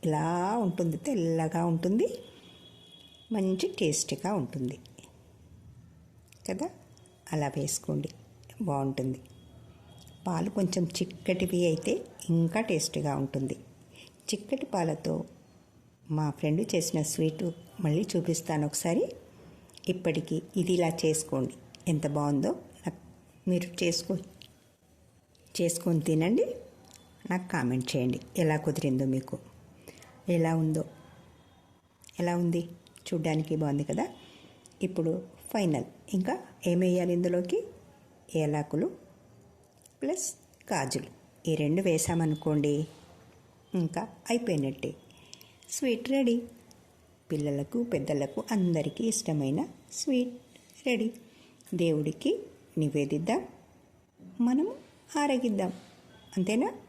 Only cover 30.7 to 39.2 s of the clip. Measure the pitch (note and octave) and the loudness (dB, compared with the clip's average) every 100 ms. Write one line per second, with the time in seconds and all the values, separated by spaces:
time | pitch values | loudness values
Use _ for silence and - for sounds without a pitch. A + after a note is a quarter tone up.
30.7 | D#3 D#3 - - - - - - - _ | 0 -4 -10 -20 -20 -20 -20 -20 -20 _
31.7 | _ _ _ - - F3 F3 F3 E3+ E3+ | _ _ _ -20 -2 0 2 2 0 -2
32.7 | - - - - E3+ D#3+ D#3 D#3 D#3 D3+ | -12 -20 -18 -4 -2 2 0 0 0 2
33.7 | C#3+ D3+ D#3 D#4+ - - - - - - | 0 0 -2 -2 -6 -20 -20 -20 -20 -20
34.7 | - F#3 F#3 D#3+ F3+ - - - A3 F#3+ | -6 -4 -2 -2 -2 -6 -18 -6 0 2
35.7 | D3 - - - F#3+ F#3 - - - F3 | 2 -2 -12 -4 -2 0 -4 -8 -6 0
36.7 | F3 F#3 F3+ F3+ F3 F3+ F3 F3+ G#4 A#4 | 4 4 4 2 2 2 0 0 -2 -2
37.7 | - - - - - - E3 D3+ D3+ D3 | -12 -20 -20 -20 -20 -4 0 2 0 -2
38.7 | D3 D4 - - - | -2 -2 -4 -20 -20